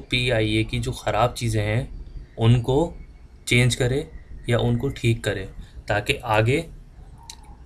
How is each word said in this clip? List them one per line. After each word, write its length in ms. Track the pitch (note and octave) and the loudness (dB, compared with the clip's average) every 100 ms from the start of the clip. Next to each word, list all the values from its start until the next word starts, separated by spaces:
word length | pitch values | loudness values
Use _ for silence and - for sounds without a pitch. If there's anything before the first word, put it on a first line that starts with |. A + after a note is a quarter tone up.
| - | 0
पीआईए 520 | B2+ B2 A2+ A2 A2 | -2 0 2 2 0
की 160 | A2 B2 | 0 -4
जो 120 | A#2+ | -4
ख़राब 400 | - A2 G#2 B2 | -6 -2 2 2
चीज़ें 280 | - A#2 A2 | 0 -2 0
हैं 720 | G#2 A2+ C#3 - - - - - | 0 0 -2 -8 -14 -14 -12 2
उनको 560 | A2+ B2 A#2 C3+ E3+ - - - - - - | 6 6 4 0 0 -4 -18 -20 -20 -12 0
change 280 | B2 B2 - | 4 4 2
करे 320 | A#2+ C#3 D#3 - - - - | 0 -2 -6 -12 -16 -10 -2
या 80 | A#2 | 0
उनको 300 | A#2+ A#2 C3+ | 2 0 -2
ठीक 320 | - A#2 A2+ | 0 0 2
करे, 240 | G#2 G2 F#2+ - - - - | 0 -4 -6 -12 -16 -10 -2
ताकि 260 | G#2 - - | -2 -2 -4
आगे 500 | A#2 G#2+ A2 D3+ D#3+ - - - - - - - - - | 0 2 4 2 -2 -12 -20 -20 -20 -20 -20 -20 -20 -6